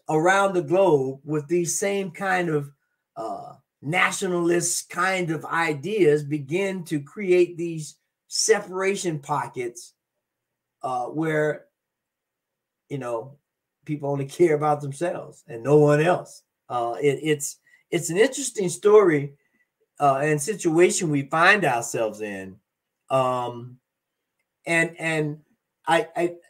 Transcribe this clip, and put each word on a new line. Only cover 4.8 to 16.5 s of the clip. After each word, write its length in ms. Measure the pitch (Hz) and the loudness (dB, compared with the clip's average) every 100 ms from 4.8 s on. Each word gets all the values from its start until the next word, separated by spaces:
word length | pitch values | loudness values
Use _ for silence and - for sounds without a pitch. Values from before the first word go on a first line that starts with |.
| - | -8
kind 420 | 175 185 185 165 | -4 -2 -2 -2
of 140 | 151 139 | -4 -4
ideas 760 | 160 170 147 170 214 151 151 | -2 -2 -4 -4 2 4 4
begin 600 | 143 151 131 180 196 190 165 | 0 -6 -4 -4 -2 -6 -6
to 140 | 151 | -8
create 580 | 139 214 190 180 175 165 | -8 -8 2 4 4 0
these 380 | 170 160 147 _ _ _ _ | -8 -8 -10 _ _ _ _
separation 920 | - - 202 175 185 190 196 180 151 | -4 2 0 0 -4 -2 -2 -4 -6
pockets, 720 | 143 143 127 131 120 - - _ _ _ _ _ _ _ _ _ | -4 -4 -4 -8 -10 -12 -20 _ _ _ _ _ _ _ _ _
uh, 240 | 127 127 120 | -6 -6 -6
where, 600 | 151 160 151 151 147 _ _ _ _ _ _ _ _ _ _ _ _ - | -4 -2 0 0 -2 _ _ _ _ _ _ _ _ _ _ _ _ -12
you 80 | 139 | -10
know, 400 | 120 117 127 - _ _ _ _ - | -6 -8 -8 -18 _ _ _ _ -8
people 240 | 147 139 | -6 -4
only 160 | 139 139 | -4 -4
care 300 | - 175 147 | 2 4 4
about 260 | 151 143 | 2 0
themselves 600 | 143 135 175 175 147 - _ | -4 -4 -6 -6 -12 -20 _
and 140 | 117 | -8
no 140 | 127 151 | 4 6
one 240 | 147 147 | 8 6
else? 420 | 170 170 - - _ | 4 0 -2 -20 _